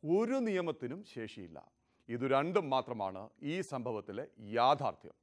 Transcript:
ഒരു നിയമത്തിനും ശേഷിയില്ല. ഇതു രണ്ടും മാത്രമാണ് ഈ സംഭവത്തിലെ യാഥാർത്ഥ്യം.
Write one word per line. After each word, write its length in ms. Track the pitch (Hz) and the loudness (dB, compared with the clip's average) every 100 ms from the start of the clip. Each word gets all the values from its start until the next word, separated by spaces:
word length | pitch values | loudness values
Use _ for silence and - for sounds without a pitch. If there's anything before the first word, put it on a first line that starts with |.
ഒരു 340 | 151 180 226 269 233 | 4 2 4 2 2
നിയമത്തിനും 520 | 190 170 147 123 160 208 | 0 0 -2 -4 -8 -10
ശേഷിയില്ല. 440 | - 110 - 87 76 - _ _ _ - | -10 -10 -10 -14 -14 -18 _ _ _ -8
ഇതു 160 | 117 131 135 | -2 4 4
രണ്ടും 300 | 156 190 160 | 4 2 2
മാത്രമാണ് 480 | 131 127 117 98 95 104 _ 147 | 0 0 -4 -4 -6 -12 _ -6
ഈ 20 | 170 180 | -4 -4
സംഭവത്തിലെ 520 | 135 123 110 98 101 147 _ 104 113 | -4 -4 -6 -6 -8 -10 _ -4 4
യാഥാർത്ഥ്യം. 640 | 123 143 135 80 82 - | 6 6 2 -4 -14 -20